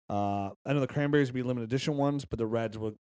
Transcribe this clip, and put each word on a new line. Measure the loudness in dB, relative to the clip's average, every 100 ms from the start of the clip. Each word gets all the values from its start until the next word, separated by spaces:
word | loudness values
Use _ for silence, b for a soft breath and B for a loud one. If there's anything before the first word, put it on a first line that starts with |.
| -4
uh, | 0 0 0 -2 -4 0
I |
know | 0
the | 0
cranberries | 0 4 4 4
will | 0
be |
limited | -2 -2 -2
edition | -2 0 0
ones, | 0 0 -2
but | -2
the | 0
reds | 0 -2 -4
will, | -6 -6